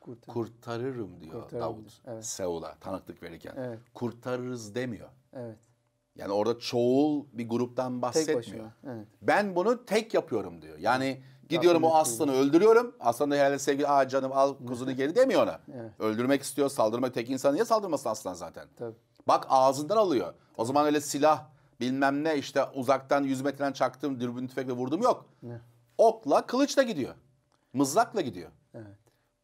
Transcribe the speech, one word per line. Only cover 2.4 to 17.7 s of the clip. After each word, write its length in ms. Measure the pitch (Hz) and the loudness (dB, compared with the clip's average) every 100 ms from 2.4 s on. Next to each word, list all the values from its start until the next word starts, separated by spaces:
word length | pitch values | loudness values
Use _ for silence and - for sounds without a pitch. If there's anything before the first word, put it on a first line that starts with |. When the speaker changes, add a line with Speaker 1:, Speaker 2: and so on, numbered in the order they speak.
| 92 82 78 76 | -4 -4 -8 -12
Speaker 2:
tanıklık 480 | 95 92 - 85 | -10 -10 -10 -16
verirken. 300 | 85 82 - 139 | -16 -16 -14 -12
Speaker 1:
Evet. 220 | 127 113 - | -12 -12 -16
Speaker 2:
Kurtarırız 840 | - 120 120 127 123 123 123 107 110 | -10 -8 -8 -8 -6 -6 -10 -10 -8
demiyor. 340 | 127 95 - _ _ | -8 -8 -14 _ _
Speaker 1:
Evet. 240 | 135 117 110 _ _ _ _ _ - | -16 -14 -16 _ _ _ _ _ -12
Speaker 2:
Yani 180 | 92 | -4
orada 260 | 101 107 120 | 0 0 -2
çoğul 680 | - 120 123 131 151 147 - | -4 0 2 4 2 0 -6
bir 160 | 113 117 | -10 -4
gruptan 440 | 117 123 123 127 | -2 -2 -4 -6
Speaker 1:
Tek 80 | 123 | -4
Speaker 2:
bahsetmiyor. 380 | 123 156 156 139 | -2 -2 0 -2
Speaker 1:
başına, 320 | 113 110 110 - 143 117 | -4 -12 -16 -16 -14 -14
evet. 120 | 104 _ | -16 _
Speaker 2:
"Ben 340 | 104 165 208 175 | 0 2 2 0
bunu 300 | 196 240 - | 0 0 0
tek 280 | 214 226 | -2 0
yapıyorum." 480 | 175 - 113 92 85 | -2 0 -4 -4 -10
diyor. 160 | 78 78 | -16 -4
Yani 280 | 98 127 135 | 0 2 0
Speaker 1:
Rabbin 400 | 131 - - - | -6 -12 -20 -4
Speaker 2:
gidiyorum 340 | 160 170 165 | 4 6 6
o 40 | 160 | 6
Speaker 1:
lütfuyla. 140 | 160 | 4
Speaker 2:
aslanı 300 | 151 113 147 | 4 0 2
öldürüyorum. 640 | 131 139 165 214 226 247 - | 4 4 6 8 8 4 0
Aslan 320 | 120 117 147 | 0 0 2
da 40 | 143 | 4
herhalde 240 | 139 139 | 2 2
sevgili, 280 | 151 139 143 | 0 0 2
"Aa 200 | 143 131 | 4 4
canım 240 | 135 131 | 0 0
al 220 | 135 139 131 123 | 2 2 0 -8
kuzunu 240 | 123 131 | -8 -6
geri." 240 | 131 135 196 | -2 0 2
demiyor 280 | 262 151 | 4 4
ona. 160 | 110 80 - 131 | 2 -2 -12 -16
Speaker 1:
Evet. 160 | 113 - | -14 -4
Speaker 2:
Öldürmek 420 | 110 110 123 139 | -2 0 0 0
istiyor, 280 | - - 139 | 0 -2 0
saldırmak. 440 | 135 110 117 127 | 2 0 0 -2
Tek 160 | 131 117 | -4 -4
insan 240 | 131 143 | -2 0
niye 120 | 147 | 0
saldırmasın 440 | 233 | 2